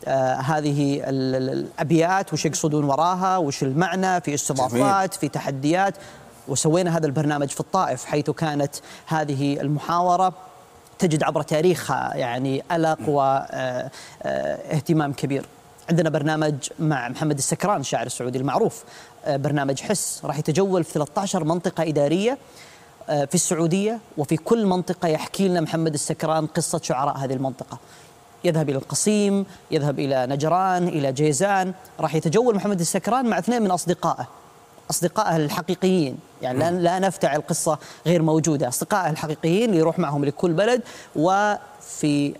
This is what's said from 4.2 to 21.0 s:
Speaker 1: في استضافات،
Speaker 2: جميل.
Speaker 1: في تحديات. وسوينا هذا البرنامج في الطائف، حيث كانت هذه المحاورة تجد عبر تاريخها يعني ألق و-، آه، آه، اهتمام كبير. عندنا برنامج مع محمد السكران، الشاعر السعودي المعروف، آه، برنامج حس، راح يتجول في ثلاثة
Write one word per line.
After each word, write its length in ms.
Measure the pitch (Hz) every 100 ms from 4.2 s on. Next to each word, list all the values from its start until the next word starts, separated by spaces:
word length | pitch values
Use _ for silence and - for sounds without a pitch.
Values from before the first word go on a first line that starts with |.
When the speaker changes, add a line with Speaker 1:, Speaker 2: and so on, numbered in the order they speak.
Speaker 1:
في 140 | -
استضافات، 760 | 143 - 135 123 113 202 196 190
Speaker 2:
جميل. 100 | -
Speaker 1:
في 80 | 147
تحديات. 640 | 151 - 139 143 175 196 190 - - - - -
وسوينا 480 | 143 160 170 175 165
هذا 100 | 156
البرنامج 420 | 135 147 147 143
في 120 | -
الطائف، 440 | - 196 165 127
حيث 260 | - 151 147
كانت 440 | 147 165 147 143 - - - -
هذه 540 | 160 151 135 143 143
المحاورة 720 | 139 147 - 170 180 175 185 - - - - - - -
تجد 240 | 185 151
عبر 200 | 151 160
تاريخها 720 | 147 156 180 165 - 131 127 -
يعني 460 | 127 123 135 135 -
ألق 360 | 170 160 156 -
و-، 120 | 143
آه، 720 | 135 135 - 135 131 127 131 - - -
آه، 520 | - 135 69 - -
اهتمام 380 | 156 - 160 143
كبير. 320 | 139 143 139 - - - - -
عندنا 200 | 165 160
برنامج 440 | 151 147 156 156 143 - -
مع 300 | 156 139 120
محمد 300 | 123 156 143
السكران، 420 | 131 160 185 196
الشاعر 260 | 139 131 120
السعودي 320 | - 123 131
المعروف، 460 | 139 143 208 - - - - -
آه، 120 | - 139
برنامج 440 | 143 147 139 139
حس، 400 | - 208 - -
راح 140 | 151 143
يتجول 460 | 151 151 196 185
في 80 | 160
ثلاثة 300 | 165